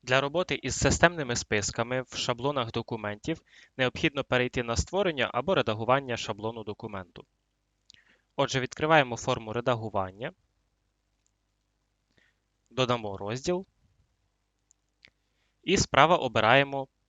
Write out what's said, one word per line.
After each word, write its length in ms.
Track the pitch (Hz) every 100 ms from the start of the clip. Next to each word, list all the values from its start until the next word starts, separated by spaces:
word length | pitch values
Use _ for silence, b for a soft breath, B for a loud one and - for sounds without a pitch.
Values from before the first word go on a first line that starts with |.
| 123
Для 160 | 131
роботи 340 | 139 165 185 139
із 200 | 131 -
системними 600 | 143 - 170 175 131 117
списками 680 | - 107 104 - 117 127
в 160 | 127 -
шаблонах 540 | - 117 131 143 113
документів 720 | 117 113 117 104 104 - 165 _ b b -
необхідно 460 | 127 - 160 143
перейти 400 | 123 127 123 131
на 140 | 117 117
створення 520 | - 185 196 147 113
або 220 | - 143 175
редагування 640 | 117 107 113 135 135 113
шаблону 460 | - 104 107 117
документу. 640 | 107 104 113 101 90 - - _ _ _ _ _ _ b b b b -
Отже, 240 | 135 135
відкриваємо 580 | 127 - 156 160 127 117
форму 360 | - 117 110
редагування, 800 | 113 123 117 110 101 95 98 139 185 _ _ _ _ _ _ _ _ _ _ _ _ _ _ _ _ _ _ _ _ _ _ _
додамо 480 | 117 123 120 104 98
розділ 480 | 98 123 156 180 196 _ _ _ _ _ _ _ _ _ _ _ _ _ - _ _ _ _ _
і 140 | - 190
справа 400 | - 135 156 175
обираємо 680 | 131 113 107 135 139 139 135 _